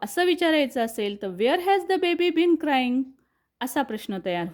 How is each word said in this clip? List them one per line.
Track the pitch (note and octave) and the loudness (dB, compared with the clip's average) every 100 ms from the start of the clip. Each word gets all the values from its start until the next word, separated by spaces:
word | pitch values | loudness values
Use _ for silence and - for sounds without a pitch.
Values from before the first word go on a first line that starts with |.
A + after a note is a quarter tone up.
असं | G#3+ - | -6 0
विचारायचं | F4+ E4+ E4+ D#4 C4+ C4 | 0 2 2 2 2 0
असेल | A3+ A#3 G#3 G3+ | -4 -2 -6 -4
तर | G3 | -8
"Where | F3+ A#3 F4 F4 | 0 0 2 2
has | G4 F4 | 0 2
the | F#4+ | 0
baby | F4+ E4+ F4 | 2 2 0
been | E4 F4 D#4+ | 2 4 4
crying?" | D4+ C4+ B3 B3+ C4 - _ _ _ - | 2 0 2 0 -2 -8 _ _ _ -10
असा | B3+ D4+ | -6 -4
प्रश्न | C4 G#3+ - G3 | -4 -6 -6 -6
तयार | F#3 F3 E3 | -2 -2 -4